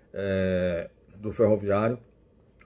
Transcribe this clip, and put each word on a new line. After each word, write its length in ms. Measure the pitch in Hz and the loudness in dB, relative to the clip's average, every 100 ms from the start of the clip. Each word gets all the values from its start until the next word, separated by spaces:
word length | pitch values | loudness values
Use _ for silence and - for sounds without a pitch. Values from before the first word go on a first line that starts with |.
| _ | _
é, 760 | - 98 95 92 92 90 85 85 _ _ 95 | -8 -4 0 0 0 0 -2 -6 _ _ -12
do 160 | 107 | -8
Ferroviário, 640 | 104 107 107 101 98 113 123 - _ _ _ _ _ | 2 4 4 2 0 0 -2 -10 _ _ _ _ _